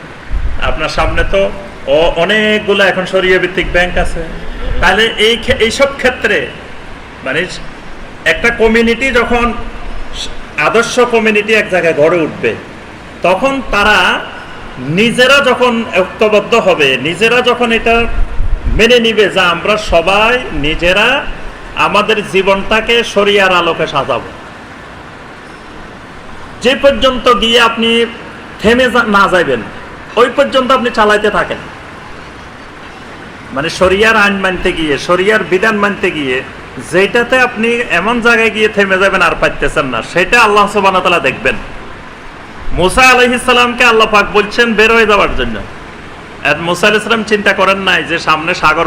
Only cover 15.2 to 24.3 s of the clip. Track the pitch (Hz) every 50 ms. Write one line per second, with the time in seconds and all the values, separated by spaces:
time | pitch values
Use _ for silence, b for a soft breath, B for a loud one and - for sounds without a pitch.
15.2 | 254 254 277 285 277 254 240 240 247 240 233 233 220 - - 180 185 185 - -
16.2 | 226 214 208 202 196 170 233 226 185 190 170 151 143 135 131 120 131 160 175 160
17.2 | 220 226 240 247 233 240 233 240 240 226 226 226 - 233 233 233 233 - - -
18.2 | - - - - - - - - - - - - 220 240 247 240 226 226 208 208
19.2 | 208 185 - 190 185 175 170 170 175 202 214 214 214 - 185 165 - 190 196 208
20.2 | 220 226 247 254 226 - 175 147 139 151 151 - 170 175 185 202 220 247 277 302
21.2 | - - - - - - - - - - - 147 151 165 196 208 202 190 220 214
22.2 | 180 139 156 190 185 196 196 196 196 202 220 214 220 233 233 233 226 - - 202
23.2 | 202 202 202 202 190 185 180 175 170 165 156 170 160 139 151 139 127 123 123 113
24.2 | 101 -